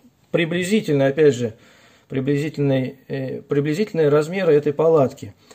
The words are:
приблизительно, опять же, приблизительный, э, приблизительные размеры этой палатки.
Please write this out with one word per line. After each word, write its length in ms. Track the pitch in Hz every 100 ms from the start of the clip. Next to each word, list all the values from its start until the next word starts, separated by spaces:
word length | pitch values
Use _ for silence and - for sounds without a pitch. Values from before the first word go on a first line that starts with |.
| _ _ _
приблизительно, 760 | 165 165 175 180 214 - 143 139
опять 280 | 139 151
же, 200 | 120 120 - _ _ _ _ _
приблизительный, 880 | 135 131 143 156 147 143 131 127 - -
э, 340 | 139 131 123
приблизительные 680 | - 143 143 151 214 160 147
размеры 460 | 147 156 190 175
этой 180 | 147 147
палатки. 640 | 139 160 160 127 - 104 - _